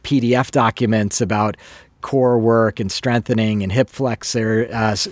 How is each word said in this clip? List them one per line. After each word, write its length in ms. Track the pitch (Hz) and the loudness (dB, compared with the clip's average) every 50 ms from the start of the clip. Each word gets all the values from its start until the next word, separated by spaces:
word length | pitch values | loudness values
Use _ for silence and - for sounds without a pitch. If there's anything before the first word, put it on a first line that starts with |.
P 180 | - - 147 135 | -4 -2 0 2
D 160 | 117 117 131 | 2 2 2
F 160 | 127 127 - | 2 2 0
documents 680 | - 143 117 113 - - 123 107 113 110 104 98 - - | 2 2 2 2 0 0 0 0 2 0 0 0 -2 -2
about 340 | 120 92 107 104 107 107 101 - - - - - - _ _ _ | -2 -2 0 0 -2 -2 -4 -8 -14 -20 -20 -20 -20 _ _ _
core 360 | - - - 135 127 123 123 | -8 -2 0 2 2 2 2
work 440 | 117 110 117 117 113 113 107 - - | 2 4 4 4 4 4 2 0 -2
and 100 | 110 95 | -6 -6
strengthening 720 | - - - 131 120 120 - - 120 110 110 110 107 104 98 | -6 -4 -2 -2 -2 0 0 0 0 0 0 0 0 -2 -2
and 80 | 95 | 0
hip 180 | 95 127 127 - | 0 0 0 -2
flexor, 800 | - - 135 123 113 - - - - 117 110 110 110 113 120 - 110 | -2 -4 -4 -4 -4 -6 -6 -6 -4 -2 0 0 0 0 -2 -2 -2
uh, 180 | 117 110 110 | -2 0 0
s-, 160 | 104 101 - - | 0 -2 -4 -8